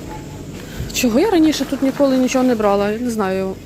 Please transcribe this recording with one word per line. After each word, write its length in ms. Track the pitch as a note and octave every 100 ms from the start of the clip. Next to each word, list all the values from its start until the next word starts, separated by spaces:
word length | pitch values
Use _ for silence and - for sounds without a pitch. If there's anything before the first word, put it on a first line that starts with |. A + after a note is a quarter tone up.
| - - - - - - - - -
Чого 260 | - B3+ A3+
я 100 | G#4+
раніше 340 | F4+ D#4 C#4
тут 180 | C4+ C4
ніколи 340 | C4+ C4 C#4 C4
нічого 280 | B3+ C4
не 100 | B3+
брала? 360 | A#3 G#3 G3+ G3+
Я 80 | G#3+
не 120 | B3
знаю, 440 | A3 F#3+ F#3+ F#3+ -